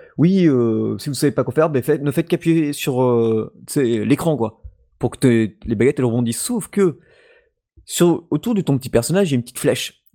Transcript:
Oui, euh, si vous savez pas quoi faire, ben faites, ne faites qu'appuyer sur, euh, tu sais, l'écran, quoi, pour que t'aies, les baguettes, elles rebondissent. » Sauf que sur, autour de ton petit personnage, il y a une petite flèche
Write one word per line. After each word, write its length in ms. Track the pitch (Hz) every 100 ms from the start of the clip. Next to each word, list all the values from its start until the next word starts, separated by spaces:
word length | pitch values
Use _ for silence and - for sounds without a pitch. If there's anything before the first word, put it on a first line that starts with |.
| - -
Oui, 280 | 170 190 165
euh, 500 | 127 117 110 107 107
si 100 | 147
vous 80 | 127
savez 160 | 143
pas 140 | - -
quoi 80 |
faire, 160 | 156 160
ben 120 | 135
faites, 200 | 151 147
ne 100 | 143
faites 160 | 170 165
qu'appuyer 460 | 170 165 165 147
sur, 300 | 143 - 127
euh, 500 | 127 117 113 110 113 - 120
tu 60 |
sais, 300 | 147 120 117
l'écran, 320 | 107 143 165 143
quoi, 260 | 110 - - - _ _
pour 120 | 123
que 80 | -
t'aies, 380 | 131 113 107 -
les 120 | - 107
baguettes, 240 | 127 143
elles 60 | 123
rebondissent. » 360 | 117 117 117
Sauf 260 | - 240 -
que 300 | 202 185 - _ _ _ _ _ _ _ - -
sur, 400 | - 175 156 -
autour 240 | 151 233 202
de 60 |
ton 160 | 151 135
petit 120 | -
personnage, 400 | 113 117 185 185
il 40 |
y 20 | 131
a 20 |
une 60 |
petite 160 | - -
flèche 440 | 139 127 - - _